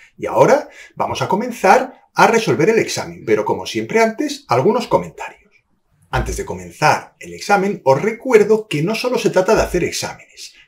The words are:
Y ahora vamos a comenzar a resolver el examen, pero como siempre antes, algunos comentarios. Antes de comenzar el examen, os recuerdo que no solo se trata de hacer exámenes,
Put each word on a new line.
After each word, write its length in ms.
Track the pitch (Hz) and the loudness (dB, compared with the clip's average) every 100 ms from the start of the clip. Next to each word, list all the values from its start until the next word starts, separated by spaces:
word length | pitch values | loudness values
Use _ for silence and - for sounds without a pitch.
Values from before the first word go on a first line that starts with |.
| _ - | _ -10
Y 80 | - | -2
ahora 420 | - 165 285 - - - - | 4 4 4 0 -14 -14 -6
vamos 260 | - - | -6 -4
a 60 | - | -2
comenzar 760 | 196 247 220 190 240 262 - _ | -2 -4 0 4 4 2 -10 _
a 140 | - 202 | 2 4
resolver 420 | 226 165 120 175 | 4 0 2 2
el 100 | 226 | 2
examen, 460 | - - - 85 | -2 -6 -10 -8
pero 220 | - 104 104 | -2 0 0
como 180 | 95 | -4
siempre 360 | 92 110 113 220 | -4 -6 -2 2
antes, 440 | 220 220 302 - - | 2 0 -6 -8 -2
algunos 380 | 120 170 240 - | 2 2 0 0
comentarios. 640 | - 87 - - - _ _ _ _ _ _ _ | -2 -2 -12 -16 -16 _ _ _ _ _ _ _
Antes 260 | 131 - - | -6 -4 -6
de 80 | |
comenzar 680 | 98 92 87 - 151 - - _ | -8 -12 -14 -2 0 0 -6 _
el 120 | 87 | -18
examen, 480 | 87 - 202 196 202 | -10 0 0 0 0
os 180 | 135 135 | 2 2
recuerdo 640 | 214 226 262 220 202 214 - | 0 -4 2 2 4 0 0
que 140 | 147 | -4
no 120 | 170 | -2
solo 240 | 220 254 247 | -2 -4 -2
se 120 | 196 | 0
trata 240 | 185 185 - | 0 2 0
de 60 | |
hacer 200 | - 175 | 0 -2
exámenes, 720 | - - - - _ - - - | -4 -6 -10 -12 _ -20 -20 -20